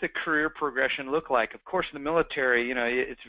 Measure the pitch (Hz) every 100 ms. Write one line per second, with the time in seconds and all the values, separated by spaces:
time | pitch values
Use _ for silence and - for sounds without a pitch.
0 | 180 - 170 151 156 - 147 123 135 -
1 | 135 156 - 123 110 117 - 185 - 143
2 | 143 165 156 - 127 120 120 127 120 123
3 | 127 127